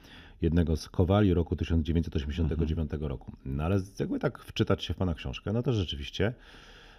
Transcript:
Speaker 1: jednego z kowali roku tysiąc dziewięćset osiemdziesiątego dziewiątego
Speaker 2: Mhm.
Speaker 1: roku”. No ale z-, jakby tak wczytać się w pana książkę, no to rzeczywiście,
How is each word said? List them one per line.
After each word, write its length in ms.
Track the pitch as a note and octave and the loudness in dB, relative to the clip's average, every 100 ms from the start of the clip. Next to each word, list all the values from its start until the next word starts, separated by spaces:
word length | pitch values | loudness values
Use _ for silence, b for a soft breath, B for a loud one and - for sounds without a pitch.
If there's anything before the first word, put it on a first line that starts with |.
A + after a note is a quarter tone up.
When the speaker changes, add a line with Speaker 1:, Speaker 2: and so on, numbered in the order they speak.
| B B B B | B B B B
Speaker 1:
jednego 340 | E2 E2+ D#2+ D#2 | 2 4 2 0
z 140 | - | -2
kowali 440 | - F2 G2+ G2+ | 0 4 6 6
roku 220 | F2 E2 D#2+ | 4 2 -2
tysiąc 300 | - E2+ D#2 | 0 2 2
dziewięćset 300 | E2 D#2+ D#2 | 2 0 -2
osiemdziesiątego 500 | C#2+ C#2 D#2 E2 D#2+ | -2 0 0 0 0
dziewiątego 400 | E2 D2+ D2+ D2+ | 0 -2 -4 -4
Speaker 2:
Mhm. 40 | B1+ | -6
Speaker 1:
roku”. 120 | - - C2+ | -10 -12 -6
No 180 | C#2 | -2
ale 160 | D#2+ G2 | 0 0
z-, 200 | F#2 - | -2 -6
jakby 200 | - C4 | -4 -2
tak 200 | C#3+ - | -4 -4
wczytać 440 | - - A2+ G2 | -6 -2 0 0
się 100 | - | -2
w 40 | F2 | -2
pana 160 | F#2 | -2
książkę, 400 | - - - - | -2 -6 -8 -4
no 100 | A2+ | -2
to 100 | B2 | 0
rzeczywiście, 600 | A2+ F2 D2 C2+ - G#2 B2+ B B B B B | 0 -2 -4 -6 -2 -2 -4 B B B B B